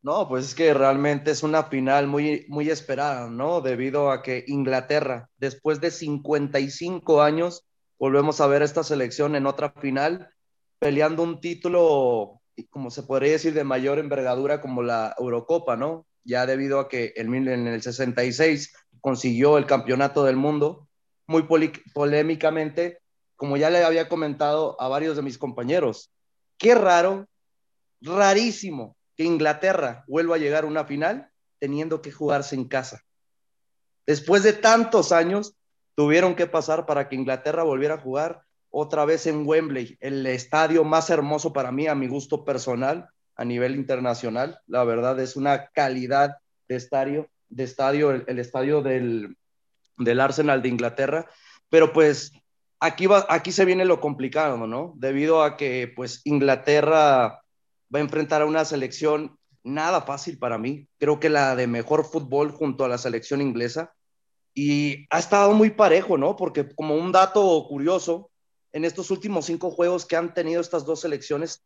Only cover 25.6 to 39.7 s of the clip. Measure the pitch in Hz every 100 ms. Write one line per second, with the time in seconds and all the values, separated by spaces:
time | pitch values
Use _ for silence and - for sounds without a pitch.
25.6 | 120 175 139 107 - _ _ _ _ _
26.6 | 220 240 190 175 180 190 202 _ _ _
27.6 | _ _ _ _ 139 185 196 196 233 202
28.6 | 196 143 107 _ _ - 165 165 151 151
29.6 | 185 180 135 117 - 147 170 165 147 156
30.6 | 151 156 147 143 160 247 - _ _ _
31.6 | 139 143 160 156 151 - 147 143 139 135
32.6 | 127 135 123 113 _ _ _ _ _ _
33.6 | _ _ _ _ - 147 - 196 208 208
34.6 | 220 226 233 220 156 170 165 202 208 _
35.6 | _ _ _ - 147 160 185 175 170 165
36.6 | 156 156 165 143 143 131 131 131 151 156
37.6 | 165 131 147 156 127 139 160 170 _ _
38.6 | _ 143 147 151 147 160 160 151 147 156
39.6 | 160